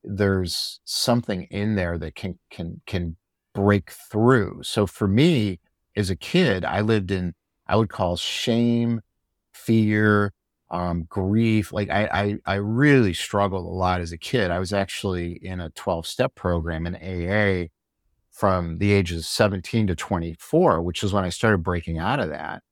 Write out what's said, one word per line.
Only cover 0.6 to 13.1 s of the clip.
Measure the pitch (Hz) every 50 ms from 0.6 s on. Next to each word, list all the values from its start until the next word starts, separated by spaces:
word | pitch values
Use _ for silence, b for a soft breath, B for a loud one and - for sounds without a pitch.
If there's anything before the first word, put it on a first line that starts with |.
| - - - - _
something | - - - - - 120 120 117 - 101 90 85
in | - - 101 101 107 107
there | 98 90 87 85
that | 82 82 80 -
can, | - - 95 85 _ _ _
can, | - - 85 85 78 - _
can | - - 95 87 82 80 _ _ _ _ _ _ _ _
break | 107 98 101 101 101 - -
through. | - - - - - 107 113 123 135 120 98 - 90 - -
So | - - 113 104
for | 92 - - 107
me, | 101 98 117 143 180 170 127 107 101 90 - _ _ _ _ _ _ _
as | 101 104 90
a | 92
kid, | - - - - 180 185 135 101 92 80
I | 69 - 98
lived | 107 110 113 107 95 87
in, | 101 92 90 87 82 _ _ _ _ _ _
I | - -
would | 107 113 98
call | - - 98 87 87
shame, | 85 - - - - - 127 117 117 120 120 117 117 117 117 117 113 _ _ _ _ _ _ _ _ _ _ _
fear, | - - - 113 113 107 107 107 107 107 107 104 104 101 101 - _ _ _ _ _ _ _
um, | - 87 90 87 87 87 82 85
grief. | - 101 95 95 104 113 117 113 110 110 104 - -
Like, | 107 101 98
I, | - 101 107 - - 95 104 101 104 - _
I, | - 98
I |
really | 101 101 104 113 123 143 147 143 131 117 95